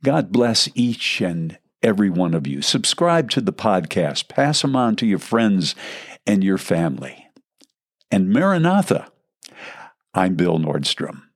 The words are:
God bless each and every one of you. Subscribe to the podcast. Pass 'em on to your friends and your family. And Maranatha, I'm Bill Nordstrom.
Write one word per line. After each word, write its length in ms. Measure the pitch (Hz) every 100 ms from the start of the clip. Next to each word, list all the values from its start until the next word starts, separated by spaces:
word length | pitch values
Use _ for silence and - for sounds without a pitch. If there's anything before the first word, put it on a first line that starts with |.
God 280 | 135 156 101
bless 380 | 110 120 113 -
each 480 | - 123 113 - -
and 380 | 95 82 82 82 _ _
every 280 | 117 101 101
one 240 | 90 87
of 140 | 82 69
you. 140 | 69
Subscribe 680 | - 127 110 - 175 170 131
to 100 | -
the 120 | 104
podcast. 720 | 87 110 95 82 - 80 71 -
Pass 360 | - 139 151
'em 120 | 143 131
on 200 | 120 110
to 80 | 113
your 140 | 95
friends 560 | - 117 113 98 82 - - - - - -
and 180 | 101
your 140 | 95 95
family. 720 | - 82 82 65 65 - - _ _ _ _ _ _ _ _
And 200 | 98 92
Maranatha, 840 | 110 190 185 165 196 185 - - _ _ _ - - - - - _ _
I'm 220 | - 92 85
Bill 240 | 87 82
Nordstrom. 640 | 78 76 71 - 76 - _